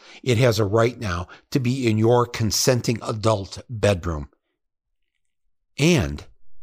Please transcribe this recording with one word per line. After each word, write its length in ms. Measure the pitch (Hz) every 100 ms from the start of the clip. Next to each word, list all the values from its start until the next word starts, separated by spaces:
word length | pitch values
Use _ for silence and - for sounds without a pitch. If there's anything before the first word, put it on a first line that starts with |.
| - -
it 160 | - 113
has 200 | 127 107
a 60 |
right 340 | 104 110 120 120
now 300 | 110 85 87 - _
to 100 | -
be 260 | 120 135 120
in 100 | 107
your 300 | 110 120 120
consenting 720 | - 110 - - 123 - 113
adult 600 | - 113 107 107 98 - -
bedroom. 580 | 113 104 95 85 78 69 _ _ _ _ _ _ _ _ _ _ _ _ _ _ -
And 460 | 147 165 76 73 - - - -